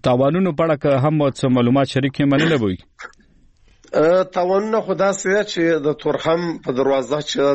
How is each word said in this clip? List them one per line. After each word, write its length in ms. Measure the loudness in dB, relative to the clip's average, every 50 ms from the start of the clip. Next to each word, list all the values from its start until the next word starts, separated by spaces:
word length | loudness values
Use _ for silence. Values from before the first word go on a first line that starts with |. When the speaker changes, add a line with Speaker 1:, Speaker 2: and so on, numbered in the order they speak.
| 0
Speaker 1:
تاوانونو 480 | 0 2 2 2 2 2 2 0 0 0
په 60 | 0 0
اړه 120 | 0 0 0 0
که 80 | 0 0 2 2
هم 240 | 0 2 2 0 0
څه 160 | 0 0 0 2 2
معلومات 300 | 4 4 4 4 2 2 0 0
شریک 180 | -2 -2 -2 -2
کړي، 100 | 0 0 2
مننه 260 | 2 2 2 2 0 0 0
به 40 | -2
وي. 80 | -4 -4 -10 _ _ -20 -20 -20 -20 _ _ _ _ _ _ _ _ _ _ _ _ _ _ -6 -2 2 2 4 4 2 0 0 -2
Speaker 2:
تاوانونه 440 | -2 -2 0 0 0 0 0 -2 -2
خو 120 | -2 -2 -2 0 0
داسې 220 | 0 0 -2 -2 -2 0
ده 80 | 0 -2 -2
چې 120 | -4 -2 0 0 0 0 0
د 160 | -2 -4 -2 -2
تورخم 380 | -4 -4 -2 0 0 0 0 -2 -4 -6 -6 -8
په 60 | -4 -2 0
دروازه 400 | 0 0 0 0 -2 -2 -4 -4 -4 -6
چې 100 | -2 0 0 0